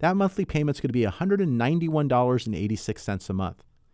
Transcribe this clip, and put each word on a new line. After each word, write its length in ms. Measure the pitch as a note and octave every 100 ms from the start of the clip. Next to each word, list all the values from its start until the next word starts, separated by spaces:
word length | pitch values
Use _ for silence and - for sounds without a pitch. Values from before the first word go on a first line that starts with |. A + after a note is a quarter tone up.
That 160 | E3 F#3+
monthly 280 | G3 G3
payment's 360 | F#3+ D#3 D3 C#3
gonna 120 | C3+
be 120 | A#2+
a 60 | G#2+
hundred 300 | - F#3 G3
and 160 | F3+ A#2+
ninety-one 520 | A#2+ E3+ E3 D#3 D3
dollars 380 | B2 B2 B2+ -
and 80 |
eighty-six 480 | F#2+ G#2 G#2+ - G#2+
cents 280 | - G2 -
a 20 |
month. 280 | F#2+ F#2 - _ _ _